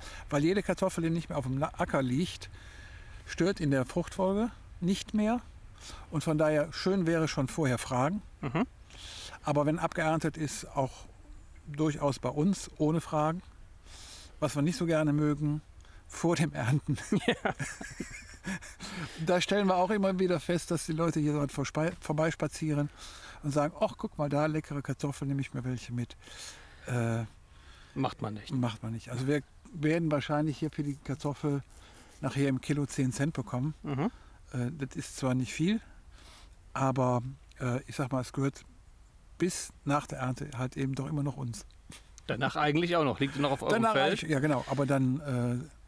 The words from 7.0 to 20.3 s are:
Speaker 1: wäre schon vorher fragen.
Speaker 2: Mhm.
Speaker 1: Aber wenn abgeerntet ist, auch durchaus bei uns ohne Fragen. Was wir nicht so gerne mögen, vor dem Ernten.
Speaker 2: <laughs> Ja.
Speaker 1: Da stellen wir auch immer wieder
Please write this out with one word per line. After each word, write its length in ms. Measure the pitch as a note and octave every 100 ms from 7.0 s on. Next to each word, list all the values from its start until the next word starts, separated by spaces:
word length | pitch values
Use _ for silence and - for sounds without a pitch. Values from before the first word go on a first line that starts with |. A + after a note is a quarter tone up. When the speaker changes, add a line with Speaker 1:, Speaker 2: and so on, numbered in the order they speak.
| E3
Speaker 1:
wäre 200 | E3 D#3+
schon 200 | - C3+
vorher 300 | - D3 A#2+
fragen. 420 | - B2+ C3+ G3+ - -
Speaker 2:
Mhm. 240 | C#3+ D#3+ B3+ - - - - - - -
Speaker 1:
Aber 220 | - D3 D3
wenn 140 | D#3+
abgeerntet 580 | E3 - D#3+ D#3+ D#3 D3+
ist, 280 | D3+ - - -
auch 160 | C3 - - - - - - - -
durchaus 520 | D3 D#3 D3 C#3+ C3
bei 100 | B2+
uns 400 | D3 E3 F#3+ - -
ohne 220 | D3+ E3
Fragen. 400 | - D#3 D3+ E3+ - - - - - - - - - -
Was 160 | D3 C#3+
wir 60 |
nicht 140 | D3 E3+
so 80 | E3+
gerne 260 | D#3+ D#3
mögen, 480 | D3 D3+ C#3+ D3 D3+ - - - - -
vor 280 | - E3 E3+
dem 180 | B2+
Ernten. 440 | D3 A#2 C#3 - C#3 -
Speaker 2:
<laughs> 140 | G3+ -
Ja. 280 | - G3+ - - - - - - - - - - F#3+ - - - G3 D#3 - D#3+
Speaker 1:
Da 160 | F3+
stellen 260 | - G3 G3
wir 80 | F#3
auch 140 | F#3
immer 280 | G#3+ G3 F#3
wieder 200 | F#3